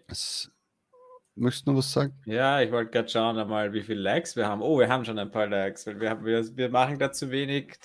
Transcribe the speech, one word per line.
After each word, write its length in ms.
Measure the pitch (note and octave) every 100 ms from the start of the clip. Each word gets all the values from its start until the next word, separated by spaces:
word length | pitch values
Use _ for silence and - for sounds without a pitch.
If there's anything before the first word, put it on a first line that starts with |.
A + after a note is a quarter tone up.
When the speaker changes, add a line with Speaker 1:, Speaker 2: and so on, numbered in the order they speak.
| -
Speaker 1:
Es, 460 | - - - - _ _ _ _ - B4+ B4+ _ -
möchtest 300 | A#2+ - -
du 60 |
noch 60 | C3+
was 140 | C3
sagen? 320 | C#3 C#3 -
Speaker 2:
Ja, 360 | - A2+ C3+ C#3+
ich 100 | A#2
wollte 220 | A#2 A2+
grad 180 | A#2 A2+
schauen 260 | A2+ A2+ A2
einmal, 360 | G#2 G#2+ G#2
wie 100 | G#2+
viele 180 | G2+ G#2
Likes 360 | F#2+ C#3 E3 -
wir 100 | G#2+
haben. 160 | G#2
Oh, 160 | A#2 D3
wir 100 | A2+
haben 160 | B2+
schon 140 | A2+ G#2+
ein 140 | G2+
paar 160 | A2 G#2
Likes, 380 | G2+ G2 G2 -
weil 100 | G2+
wir 80 | A2
haben, 140 | A2
wir, 320 | A2 A2+ A2+ C3
wir 120 | B2
machen 260 | B2 B2+ C#3+
grad 180 | C#3 -
zu 160 | C3+
wenig 460 | C3+ C#3 C#3 C3+ -